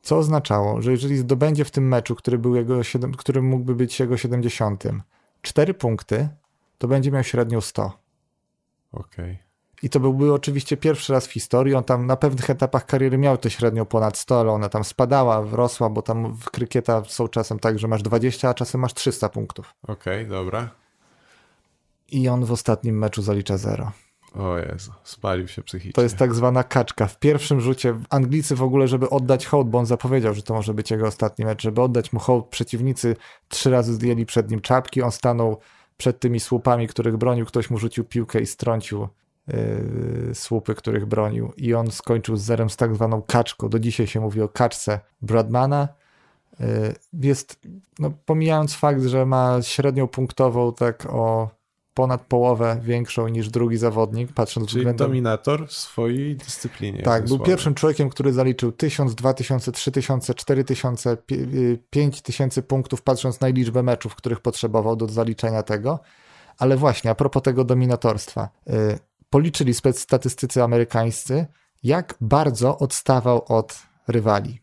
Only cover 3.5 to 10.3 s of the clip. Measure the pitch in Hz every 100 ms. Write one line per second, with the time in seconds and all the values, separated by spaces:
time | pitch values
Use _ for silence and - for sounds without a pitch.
3.5 | 131 123 123 127 - 127 123 120 123 117
4.5 | - 107 95 - 104 - _ _ _ -
5.5 | - 156 190 120 110 - 107 147 147 _
6.5 | _ _ _ 120 135 135 135 104 120 117
7.5 | 117 - - 101 - _ _ _ _ _
8.5 | _ _ _ _ - - - 87 92 _
9.5 | _ _ _ - 139 131 135 147